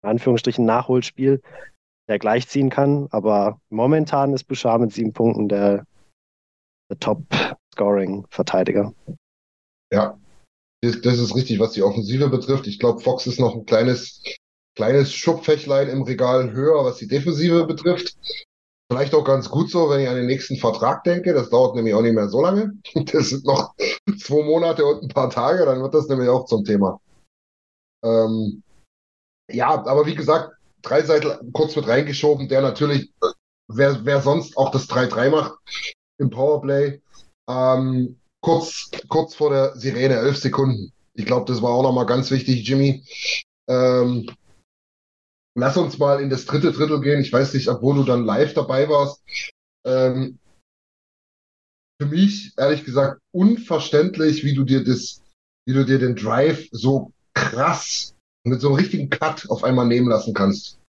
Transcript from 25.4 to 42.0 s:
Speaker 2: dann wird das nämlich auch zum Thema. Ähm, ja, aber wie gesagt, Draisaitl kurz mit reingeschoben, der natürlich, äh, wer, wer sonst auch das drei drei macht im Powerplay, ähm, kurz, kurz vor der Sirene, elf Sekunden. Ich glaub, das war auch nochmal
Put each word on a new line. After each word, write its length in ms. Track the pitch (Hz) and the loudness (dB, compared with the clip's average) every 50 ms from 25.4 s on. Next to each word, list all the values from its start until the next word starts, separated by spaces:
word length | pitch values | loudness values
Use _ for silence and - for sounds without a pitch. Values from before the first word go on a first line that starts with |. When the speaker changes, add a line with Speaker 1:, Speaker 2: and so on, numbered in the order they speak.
| 117 135 170 180 165 | 0 2 2 4 4
Speaker 2:
dann 160 | 139 131 127 | 2 2 0
wird 120 | 131 135 151 | -2 0 0
das 120 | 156 135 | 0 2
nämlich 220 | - 139 131 127 120 | 2 -2 0 2 2
auch 160 | 123 147 - | 2 2 0
zum 180 | - 117 107 101 | 0 -2 -2 0
Thema. 360 | 104 107 101 98 95 95 - _ _ _ _ _ _ _ _ _ _ _ _ _ _ _ _ _ _ _ _ - | 0 2 2 2 0 -2 -6 _ _ _ _ _ _ _ _ _ _ _ _ _ _ _ _ _ _ _ _ -2
Ähm, 580 | 113 113 113 113 110 113 110 110 104 - - _ _ _ _ _ _ _ _ _ _ _ _ _ _ _ _ _ - | 2 2 2 2 2 0 -2 -4 -4 -6 -8 _ _ _ _ _ _ _ _ _ _ _ _ _ _ _ _ _ -10
ja, 180 | - 120 120 135 | -4 -2 0 0
aber 360 | 156 - - 127 135 147 151 | 0 0 0 2 2 2 2
wie 80 | 156 165 | 2 0
gesagt, 360 | 147 - 120 156 165 156 - - _ _ _ _ _ - | -2 0 2 2 2 0 -6 -16 _ _ _ _ _ -6
Draisaitl 560 | - 127 151 156 147 160 151 151 151 - - - 120 113 | 0 0 2 4 4 2 2 2 0 -4 -6 -10 -8 -2
kurz 220 | - 156 156 - | -2 -2 0 0
mit 120 | 151 143 | -4 0
reingeschoben, 600 | 107 117 135 147 143 135 - - 151 147 135 135 | 2 2 2 2 0 -4 0 2 2 2 2 0
der 140 | - 135 135 | 0 0 2
natürlich, 480 | 139 131 - - 147 147 143 139 - - _ _ - | 2 0 0 0 0 2 2 0 -2 -4 _ _ -2
äh, 40 | - - _ _ _ _ _ _ - | -2 -2 _ _ _ _ _ _ -10
wer, 340 | 107 113 139 139 135 113 107 | 0 2 2 2 2 0 0
wer 160 | 139 139 135 | 0 0 2
sonst 340 | 135 139 147 165 - - - | 2 2 2 0 -2 -4 -2
auch 140 | - 139 135 | 0 0 2
das 160 | - 131 - | 0 -2 -2
drei 220 | - - 127 127 | 0 0 0 0
drei 220 | - - 110 123 143 | 0 0 0 2 2
macht 260 | 156 156 123 - - _ _ - - - - - - _ _ _ _ _ | 2 2 0 -2 -10 _ _ -14 -12 -10 -10 -10 -12 _ _ _ _ _
im 100 | 139 131 | -4 -4
Powerplay, 720 | 104 120 135 151 151 131 - 135 139 139 143 143 139 139 _ _ _ - - _ _ _ _ - | -2 0 0 2 2 0 0 -2 0 0 0 -2 -2 -10 _ _ _ -20 -20 _ _ _ _ -8
ähm, 680 | 127 127 127 131 131 131 131 131 131 127 127 127 - _ _ _ _ _ - | -2 0 2 2 2 2 2 0 0 0 -2 -2 -6 _ _ _ _ _ 0
kurz, 480 | 165 165 160 - - - - - - - - - | 2 2 2 0 -4 -10 -12 -12 -12 -14 -16 -8
kurz 260 | - - 160 156 156 - | -2 -2 -2 -2 -2 -4
vor 160 | - 151 147 | -2 0 0
der 260 | 139 135 135 135 - | 2 2 0 0 -2
Sirene, 380 | 123 110 135 - 120 127 135 131 | -4 -6 -4 -2 0 2 2 2
elf 200 | 113 120 139 139 | 2 2 0 0
Sekunden. 560 | - - 131 - - 139 131 127 107 95 - _ _ _ _ _ | 0 -2 -2 0 2 0 0 0 -2 -6 -12 _ _ _ _ _
Ich 100 | 117 101 | -8 -2
glaub, 220 | - 127 123 123 | 0 0 -2 0
das 160 | - 123 110 110 | -2 -4 -2 0
war 80 | 120 | 0
auch 100 | 120 123 | 0 2
nochmal 240 | 131 131 123 127 | 2 2 2 0